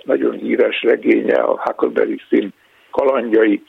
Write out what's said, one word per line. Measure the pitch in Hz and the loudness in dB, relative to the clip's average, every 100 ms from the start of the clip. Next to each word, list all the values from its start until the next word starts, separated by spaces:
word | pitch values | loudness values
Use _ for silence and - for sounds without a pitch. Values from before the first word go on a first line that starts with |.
nagyon | - 135 123 | -2 -2 -2
híres | - 110 - 107 - | -4 -2 0 0 0
regénye, | 120 123 - 113 - 120 | 0 0 2 0 2 0
a | - - | 0 -2
Huckleberry | - - - - 110 110 - | -4 -2 -2 0 -2 -4 -2
Finn | 113 101 - _ _ _ | -2 -2 -8 _ _ _
kalandjai, | - 135 135 117 110 110 101 | -2 0 0 0 2 4 2